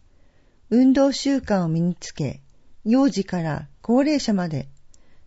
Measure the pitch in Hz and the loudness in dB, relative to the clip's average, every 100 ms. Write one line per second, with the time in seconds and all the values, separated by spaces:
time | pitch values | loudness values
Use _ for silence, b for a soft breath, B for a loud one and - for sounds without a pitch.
0 | _ _ _ _ _ _ - 233 262 269 | _ _ _ _ _ _ 0 4 4 4
1 | 277 254 277 269 - 196 165 165 175 170 | 2 0 -2 -2 0 -2 0 0 -2 -4
2 | - - 143 - - - - - 214 254 | -10 -6 -6 -8 -16 -20 -20 -8 0 2
3 | 277 190 190 180 160 147 151 - - 247 | 2 0 -4 -4 -4 -6 -10 -10 0 2
4 | 294 294 233 196 175 147 - - - - | 2 0 0 -2 -2 -6 -8 -16 -20 -20
5 | - - | -20 -20